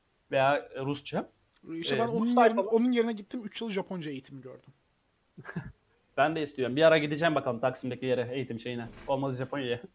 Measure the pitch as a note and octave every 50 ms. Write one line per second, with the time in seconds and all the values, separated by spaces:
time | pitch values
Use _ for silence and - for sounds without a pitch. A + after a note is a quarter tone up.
0 | _ _ _ _ _ - C#3 C3+ C3+ C#3 D3 C#3+ - - - C3 C3+ C#3 C#3+ C#3+
1 | - - D3 G3 F4+ - _ _ _ _ _ _ _ - - - E3+ - - -
2 | A#3 A#3 A#3 A3+ A3+ A#3+ A#3+ B3 A#3 A3+ A3 G#3+ F#3+ G#3+ A3+ A3 A#3+ B3+ B3 A#3+
3 | A3+ A#3 A3+ G#3 G3 - - B3 G#3 G3+ - - A#3 A3+ F#3+ G3 F3+ - G3 F3+
4 | D3+ D#3 C#3 C3 C3 - C#3 C3+ B2 B2+ B2 - _ - _ _ _ _ _ _
5 | _ _ _ _ _ _ _ - - - - E3+ - - - _ _ _ _ _
6 | _ _ - C3+ C#3 D#3 D#3+ D#3+ D3+ C#3+ - - B2+ A#2+ B2 D3 D#3+ D#3+ D#3+ D#3+
7 | D3 D3 D#3 D3 E3 E3 D3+ C#3 - C3 A#2 A2+ C3+ B2+ B2+ - - B2+ A#2+ B2
8 | C3 C3 B2 B2 A#2 A#2 B2+ C#3 B2+ C3 A#2 A2+ - B2 B2 A#2+ A#2+ A#2 - -
9 | - - C#3 C3+ C#3 C#3 B2+ B2 C3 B2 C#3 C#3+ C3 A#2+ A#2+ A#2+ - - _